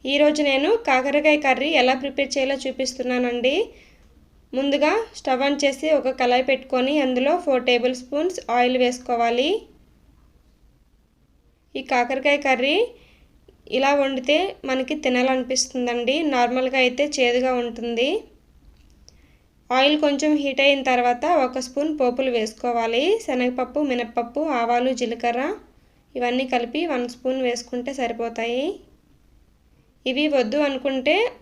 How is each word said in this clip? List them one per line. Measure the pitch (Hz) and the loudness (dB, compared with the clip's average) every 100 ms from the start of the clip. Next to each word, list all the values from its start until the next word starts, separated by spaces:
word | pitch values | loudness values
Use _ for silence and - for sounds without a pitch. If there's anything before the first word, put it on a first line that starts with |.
| 262 | 0
ఈరోజు | 285 294 302 294 | 4 4 4 2
నేను | 269 311 453 311 | 2 2 0 2
కాకరకాయ | 254 262 294 302 294 | 0 2 2 4 2
కర్రీ | 277 247 277 240 | 2 2 2 2
ఎలా | 247 262 | 2 0
ప్రిపేర్ | 277 277 269 | -2 -4 -2
చేయాలో | 277 262 277 | -2 -2 -2
చూపిస్తున్నానండి. | 269 262 262 - 247 247 247 240 247 320 453 - - _ - - _ _ _ 254 | -6 -4 -6 -4 -4 -2 -2 0 0 0 -4 -8 -20 _ -20 -20 _ _ _ -4
ముందుగా | 277 277 294 415 453 - | 0 2 2 0 -4 -8
స్టవ్ | - 254 277 | -4 0 0
on | 285 | 2
చేసి | 285 262 311 294 | 0 0 0 2
ఒక | 254 254 | 0 -2
కళాయి | 247 247 262 | 0 2 2
పెట్టుకొని | 262 - 254 262 302 | -2 -2 -2 0 0
అందులో | 262 247 269 349 | 0 0 0 0
ఫోర్ | 311 262 247 | 0 0 2
టేబుల్ | 240 254 254 | 2 2 -4
స్పూన్స్ | - 285 349 370 - 240 | -6 -2 -2 -4 -2 2
ఆయిల్ | 247 254 | 2 2
వేసుకోవాలి. | 247 247 - 240 233 240 294 427 - - _ _ _ _ _ _ _ _ _ _ _ _ _ _ _ _ _ _ _ - | 0 -2 -4 -2 0 0 0 -2 -6 -20 _ _ _ _ _ _ _ _ _ _ _ _ _ _ _ _ _ _ _ -14
ఈ | 262 | -2
కాకరకాయ | 254 240 269 285 285 285 | -2 0 0 0 2 2
కర్రీ | 254 269 349 480 - - _ _ _ - _ - 254 | 0 2 0 0 -6 -20 _ _ _ -20 _ -6 0
ఇలా | 269 285 | 2 2
వండితే | 269 262 254 311 381 - 262 | 0 -2 2 2 0 -6 -4
మనకి | 262 254 302 277 | -4 -2 -2 0
తినాలనిపిస్తుందండి. | 247 262 262 247 254 - 254 247 240 240 294 311 | 2 2 0 -2 -4 -2 -2 -2 -2 0 0 0
నార్మల్గా | 254 240 254 262 262 | 2 2 0 0 2
అయితే | 247 254 294 285 | 2 2 -2 2
చేదుగా | 247 247 254 247 | 2 2 0 0
ఉంటుంది. | 240 233 233 233 269 415 - _ _ _ - _ _ _ - _ _ _ _ _ _ 254 | -4 -6 -6 -2 0 -2 -6 _ _ _ -20 _ _ _ -20 _ _ _ _ _ _ 2
ఆయిల్ | 277 302 | 4 4
కొంచెం | 302 277 302 294 | 2 2 2 2
హీట్ | 277 269 277 | 0 4 4
అయిన | 277 262 | 4 2
తర్వాత | 247 240 247 302 330 254 | 2 2 0 2 2 2
ఒక | 262 247 | -2 -6
స్పూన్ | 277 311 302 | -4 -4 0
పోపులు | 247 247 262 233 | 0 0 0 0
వేసుకోవాలి. | 220 220 247 233 226 233 320 440 370 | -2 -4 -4 -2 0 0 0 0 -2
శనగపప్పు, | 254 247 247 247 285 302 | -2 0 -2 -4 -2 -2
మినప్పప్పు, | 247 226 - 233 285 311 254 | -2 -2 -4 -4 -4 -2 -2
ఆవాలు, | 226 240 254 247 | 0 0 0 -2
జీలకర్ర | 240 240 240 240 294 427 - _ _ _ _ 262 | -4 -2 -2 -2 -4 -8 -14 _ _ _ _ -6
ఇవన్నీ | 240 254 254 | -2 -2 -2
కలిపి | 247 233 285 339 | -2 -2 -4 -2
వన్ | 254 240 | -4 -6
స్పూన్ | - 254 262 | -6 -4 -2
వేసుకుంటే | 247 240 - 247 254 269 | -2 -4 -8 -8 -8 -4
సరిపోతాయి. | 233 233 233 233 233 247 311 - - _ _ _ _ _ _ _ _ _ _ _ 262 | -6 -4 -6 -4 -4 -2 -4 -6 -16 _ _ _ _ _ _ _ _ _ _ _ -6
ఇవి | 262 302 | -2 0
వద్దు | 277 220 285 | 0 0 0
అనుకుంటే | 285 269 269 262 262 359 494 - | 0 0 -2 -2 2 2 0 -6